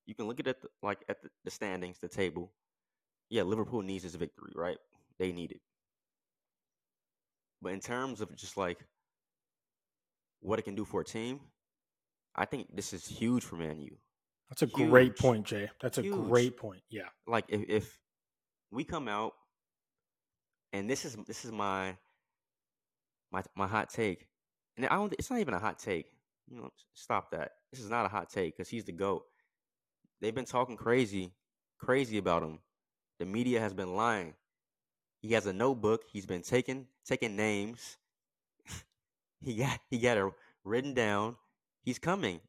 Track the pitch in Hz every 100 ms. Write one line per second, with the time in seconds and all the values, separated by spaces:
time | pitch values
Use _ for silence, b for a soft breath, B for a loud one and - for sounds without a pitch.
0 | - 107 110 143 - - - - 101 101
1 | - - - - - - 104 92 90 -
2 | 90 - 90 85 90 _ _ _ _ _
3 | _ _ - 110 90 110 107 120 95 95
4 | 90 85 82 - - - 87 82 _ _
5 | _ - 92 87 82 - _ _ _ _
6 | _ _ _ _ _ _ _ _ _ _
7 | _ _ _ _ _ _ 92 95 - 123
8 | 135 107 92 - 98 98 90 87 - _
9 | _ _ _ _ _ _ _ _ _ _
10 | _ _ _ _ 95 110 104 98 101 95
11 | - 113 117 139 143 _ _ _ _ _
12 | _ _ _ - 104 139 - 95 - 87
13 | - - 165 247 - 85 80 78 69 -
14 | _ _ _ _ - - 131 143 117 127
15 | 127 - 127 110 101 104 101 - 123 -
16 | 196 196 110 123 123 123 107 92 - 107
17 | - - - 117 - 104 - 104 - -
18 | _ _ _ _ _ _ _ 113 151 165
19 | 120 104 113 - _ _ _ _ _ _
20 | _ _ _ _ _ _ _ 98 104 147
21 | 151 107 - - 120 107 101 95 95 95
22 | _ _ _ _ _ _ _ _ _ _
23 | _ _ _ 90 - - 95 107 - -
24 | 107 85 - _ _ _ _ - - 185
25 | 208 - - 247 160 92 107 - 110 85
26 | - _ _ _ - 123 - - _ -
27 | - 104 - 82 71 - _ 131 104 120
28 | 98 101 82 101 82 - 87 117 95 85
29 | 98 85 - _ _ _ _ _ _ _
30 | _ _ 107 120 120 123 127 113 113 123
31 | 110 98 90 - _ _ _ - - 135
32 | 123 107 92 85 80 78 _ _ _ _
33 | _ - 90 110 123 117 107 95 92 95
34 | 117 107 82 - _ _ _ _ _ _
35 | _ _ 110 110 101 92 127 123 107 113
36 | - 101 95 90 - 123 131 131 127 _
37 | - 131 117 101 107 101 107 117 - -
38 | _ _ _ _ _ _ - - - _
39 | _ _ _ _ 135 110 131 117 - 120
40 | 120 110 98 - b b 95 120 139 127
41 | 107 101 110 120 _ _ _ _ 123 123
42 | 165 196 117 82